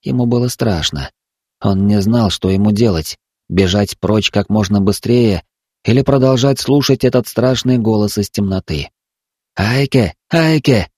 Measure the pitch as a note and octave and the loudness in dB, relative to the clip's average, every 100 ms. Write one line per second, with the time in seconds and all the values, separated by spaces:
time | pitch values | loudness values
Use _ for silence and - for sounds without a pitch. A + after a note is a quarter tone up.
0 | - B2+ A#2+ A#2+ B2 - A#2+ F2+ D2+ C#2+ | -4 -2 0 0 -2 -2 -2 -2 -4 -6
1 | C2+ _ _ _ _ _ - F#2+ G2+ G#2 | -10 _ _ _ _ _ -2 0 2 2
2 | G2 A#2+ A2 - F#2+ F#2+ G#2 G#2 A#2 E2+ | 2 0 0 -2 -2 0 0 2 2 0
3 | D#2 - _ _ _ E2+ F#2+ G2 G2+ - | -4 -12 _ _ _ 0 2 2 -2 -4
4 | F2+ G#2+ G2+ - G2+ G#2+ G2 G2+ G2 G2+ | -2 0 0 -2 0 0 0 0 0 -2
5 | - A#2+ A#2 F#2 - _ _ _ - A#2+ | 0 2 2 0 -6 _ _ _ 0 0
6 | C3+ C#3 C3 C3 C3+ C3+ - C#3+ C3+ C3+ | 2 2 4 2 0 -2 0 0 2 0
7 | C3 B2 A2+ - B2 B2+ B2+ B2+ A2 A2 | 2 0 -2 -2 -2 0 0 0 0 0
8 | G#2 - G2+ - G2+ F#2+ - D2+ C#2+ _ | 0 -2 -6 -4 -2 -4 -6 -10 -10 _
9 | _ _ _ _ _ - G2 B2+ C#3 C3+ | _ _ _ _ _ -6 -2 0 0 2
10 | G2+ - _ E3 D#3+ D#3+ C#3+ A#2+ F2 | 0 -4 _ 0 2 2 2 0 0